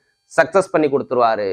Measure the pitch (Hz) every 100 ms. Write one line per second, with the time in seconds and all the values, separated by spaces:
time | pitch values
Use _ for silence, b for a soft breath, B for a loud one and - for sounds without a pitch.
0 | _ _ _ - 160 190 - 165 147 135
1 | 110 123 113 107 98